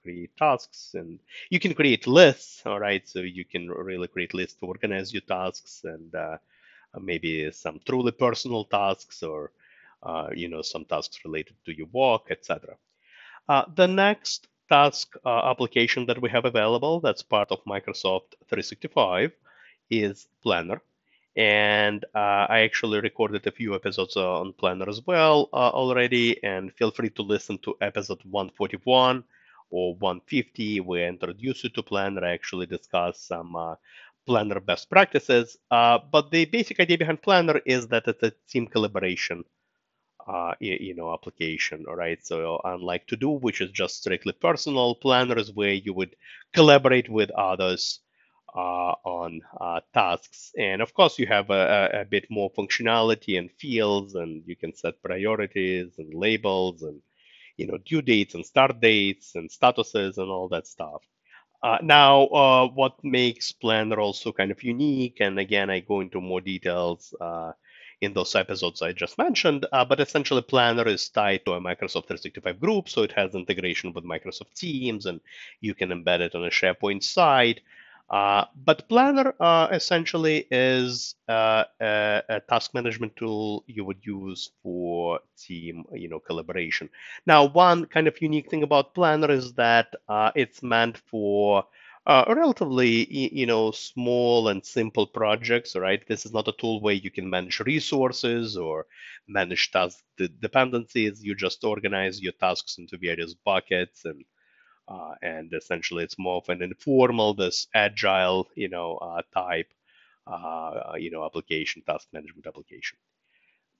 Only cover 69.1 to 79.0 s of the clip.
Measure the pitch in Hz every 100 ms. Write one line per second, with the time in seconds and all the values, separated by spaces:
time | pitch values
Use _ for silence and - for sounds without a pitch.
69.1 | - 330 - 175 143 - 135 123 139 139
70.1 | 151 139 131 - 131 120 117 113 95 -
71.1 | - 104 95 - 87 90 87 95 85 -
72.1 | 87 95 - 92 92 170 208 - - 104
73.1 | - 95 95 90 92 92 85 92 85 85
74.1 | 82 - - - - 175 139 127 110 98
75.1 | 82 - - - - 107 - 92 87 85
76.1 | 87 87 85 87 - 92 90 101 101 -
77.1 | - 165 131 120 113 _ - - - -
78.1 | 101 101 101 - 143 131 156 - 233